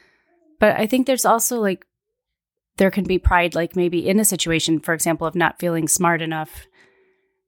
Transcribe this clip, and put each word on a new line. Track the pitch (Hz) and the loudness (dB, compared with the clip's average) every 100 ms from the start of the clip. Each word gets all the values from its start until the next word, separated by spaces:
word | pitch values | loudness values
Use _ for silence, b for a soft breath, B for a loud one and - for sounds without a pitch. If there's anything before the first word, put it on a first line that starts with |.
| b b b _ _ _ | b b b _ _ _
But | 214 - | 0 2
I | 214 | 0
think | 254 254 | 0 0
there's | 254 180 | 0 2
also, | 226 - 240 | 0 0 -2
like, | 202 185 - _ _ _ _ _ _ _ _ - | -2 -4 -10 _ _ _ _ _ _ _ _ 0
there | 190 | 0
can | 202 180 | 2 0
be | 185 | 0
pride, | - 180 175 165 | 2 2 2 0
like, | 170 185 | -4 -2
maybe | 175 175 - | 0 0 0
in | 196 | 2
a | 208 | 2
situation, | 180 170 165 - 160 | -2 -2 -2 0 -2
for | - | 0
example, | 160 170 160 160 | -2 -2 -2 -2
of | 175 | 0
not | 165 - | 0 0
feeling | 175 165 160 | -4 -2 -2
smart | - 175 165 | 0 0 0
enough, | 165 160 156 - - _ _ _ _ _ _ _ | -4 -8 -10 -14 -20 _ _ _ _ _ _ _